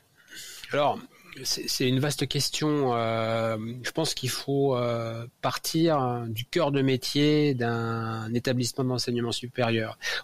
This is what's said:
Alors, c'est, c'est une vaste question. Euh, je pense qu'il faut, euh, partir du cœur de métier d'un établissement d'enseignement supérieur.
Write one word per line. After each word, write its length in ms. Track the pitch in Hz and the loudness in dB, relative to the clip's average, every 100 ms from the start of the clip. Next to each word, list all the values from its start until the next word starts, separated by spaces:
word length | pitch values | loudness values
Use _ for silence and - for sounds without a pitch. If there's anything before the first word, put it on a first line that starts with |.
| _ _ - - - - - | _ _ -20 -18 -16 -14 -4
Alors, 260 | 139 139 - - - - - | 0 2 0 -8 -20 -20 -10
c'est, 240 | 135 - 123 | -6 -4 -2
c'est 200 | - 131 | 0 2
une 120 | 131 | 2
vaste 260 | 147 - 139 | 2 0 -2
question. 680 | 147 - - 151 147 131 | -2 -2 0 0 2 2
Euh, 640 | 117 113 113 113 113 113 110 113 123 | 2 2 0 0 0 0 -2 -6 -8
je 80 | 120 | -6
pense 220 | - 160 | -2 -2
qu'il 140 | - 127 | -2 -4
faut, 480 | - - 139 139 123 | -4 -2 2 2 2
euh, 500 | 120 117 113 117 117 - | 0 -2 -4 -8 -12 -6
partir 840 | 135 - - 165 165 151 127 120 117 | -4 -2 -2 2 4 4 2 -2 -4
du 160 | 110 | -6
cœur 260 | 123 175 147 | -2 0 2
de 120 | 139 | 4
métier 720 | 135 127 - 143 147 151 147 | 4 2 0 2 4 6 4
d'un 800 | 127 117 117 117 117 113 113 110 | 2 0 0 -2 -2 -4 -4 -2
établissement 500 | 120 135 123 120 - | -2 0 0 0 0
d'enseignement 480 | 127 123 123 120 117 | 0 0 0 0 0
supérieur. 640 | 110 123 - 117 113 110 - - - | -2 -4 0 2 2 0 -4 -4 -2